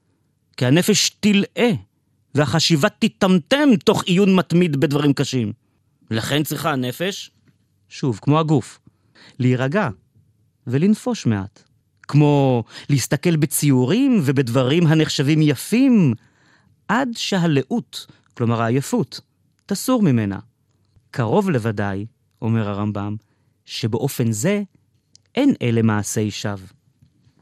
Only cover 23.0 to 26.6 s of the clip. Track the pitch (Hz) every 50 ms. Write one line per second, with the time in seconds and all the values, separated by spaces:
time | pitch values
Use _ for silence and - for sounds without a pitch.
23 | 101 104 107 107 _ _ _ _ _ _ _ _ _ - - - - 110 110 -
24 | - 139 - - 123 117 110 104 123 185 208 208 202 - _ _ _ _ _ _
25 | _ _ _ _ _ _ - 233 285 285 - - - 120 113 117 110 110 107 104
26 | 104 - - 117 107 104 - - - 107 101 98